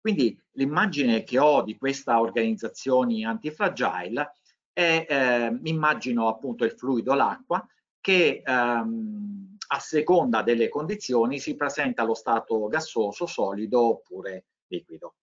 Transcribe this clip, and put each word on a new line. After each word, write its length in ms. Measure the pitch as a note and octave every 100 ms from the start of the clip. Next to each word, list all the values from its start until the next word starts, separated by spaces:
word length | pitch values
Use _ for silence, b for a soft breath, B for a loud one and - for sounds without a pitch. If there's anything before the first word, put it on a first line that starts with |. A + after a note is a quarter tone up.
Quindi 400 | A3 F#3+ A#2 - _
l'immagine 720 | B2+ C3+ D#3 G#3 D3 B2+ A2+
che 140 | - B2
ho 240 | D3 C#3
di 140 | G2+ G#2+
questa 440 | C3+ C#3 - A#2
organizzazione 1040 | A2+ A#2+ A2+ G#2+ A2+ - C3+ B2+ B2 A2 A2
antifragile 1040 | A2 D3+ D3+ - B2+ A2+ F2 F2+ A#2 D3 b b b _
è, 320 | - F3 E3 D#3+
eh, 540 | C#3+ B2+ A#2+ A#2 A#2+
immagino 640 | D#3+ D#3+ D3+ B2 B2+ A#2 A2+
appunto 360 | A2 C3+ A#2
il 80 | A2+
fluido, 400 | - B2+ B2 G#2+
l'acqua, 540 | C#3 A2+ F#2 _ F3+ b b _ _
che, 420 | - F#3 D#3+ C3+
ehm, 1120 | C3+ B2+ A#2+ A#2+ A2+ A2+ G#2+ G#2 G#2 G2+ - - -
a 120 | C#3+
seconda 600 | - D#3 D3+ F3+ C3+ A2+
delle 260 | G#2 A#2 A2+
condizioni 720 | C#3+ D#3 G#3 - B2 A#2 C3+
si 160 | D3+ D3
presenta 460 | C#3+ D3 C3+ A#2+
allo 120 | A2+
stato 540 | A2+ - A2 - A2+ G#2+
gassoso, 580 | C3+ E3 A#2+ G#2 G#2 E3+
solido 540 | - G2 G2+ G#2 B2
oppure 680 | A#2 A2 _ F#2 F#2+ F#2 _ _ _
liquido. 480 | F2+ E2 D#2+ E3 _